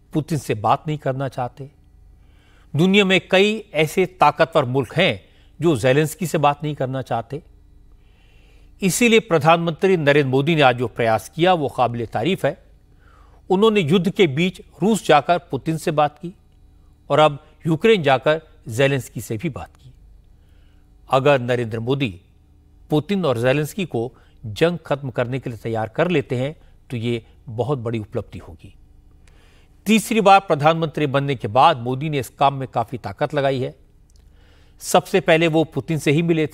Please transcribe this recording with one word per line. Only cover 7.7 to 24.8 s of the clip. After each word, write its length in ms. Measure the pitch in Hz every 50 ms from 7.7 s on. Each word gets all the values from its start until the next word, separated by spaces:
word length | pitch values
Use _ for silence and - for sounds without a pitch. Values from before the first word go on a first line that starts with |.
| _ - - - - - _ _ _ _ _ _ _ _ _ _ _ - - - - -
इसीलिए 380 | 208 185 156 - 240 233 226 220
प्रधानमंत्री 800 | - - 165 160 120 160 170 170 170 170 156 - - 190 190 170
नरेंद्र 320 | 147 139 139 151 143 131
मोदी 260 | 127 135 139 151 170
ने 60 | 151
आज 140 | 143 127 123
जो 120 | 120 123 107
प्रयास 440 | - - 120 113 110 107 - - -
किया, 180 | 160 165 185 185
वो 140 | 165 143 120
काबिले 380 | - - 123 117 117 120 117
तारीफ 400 | - - 110 117 160 190 - -
है। 200 | 139 175 - _ - - _ _ _ _ _ _ _ _ - - - - - _ -
उन्होंने 320 | 185 190 214 220 214 208
युद्ध 280 | 175 135 170 208 165 202
के 180 | - - 196 156
बीच 340 | 127 147 175 185 - - - _ _ -
रूस 260 | 170 214 226 180 - -
जाकर 300 | 156 147 135 - 175 170
पुतिन 400 | - - - 127 - 165 160 156
से 140 | - 180
बात 280 | 156 147 147 143 - -
की 160 | - 175 196 _ _ _ _ _ _ _ _ _ _ - _ _ _ -
और 100 | 143 143
अब 260 | 156 151 143 135 - - _ _ - 160
यूक्रेन 360 | 156 147 - 226 226 190 147
जाकर 380 | 139 135 127 - 151 156 160 - _ - _ - -
जेलेंस्की 540 | 110 117 139 139 139 131 117 - - 123
से 160 | - - 117 104
भी 120 | - 123
बात 260 | 120 - - - _
की। 180 | _ - - - - - - - - _ - - - _ _ - - - _ _ - _ _ _ _ _ -
अगर 320 | 127 135 131 147 143 131
नरेंद्र 380 | 123 120 127 123 123 110 113 113
मोदी 400 | 113 120 139 135 139 110 90 90 _ _ _ _ _ _ _ _ _ _ _ _ - -
पुतिन 360 | 156 151 - - 202 190 175
और 120 | 147 123 113
जेलेंस्की 480 | 120 127 135 147 156 143 - - 185
को 280 | - - 117 113 131 - - - _ _ - -
जंग 320 | 110 101 - 160 170 175 160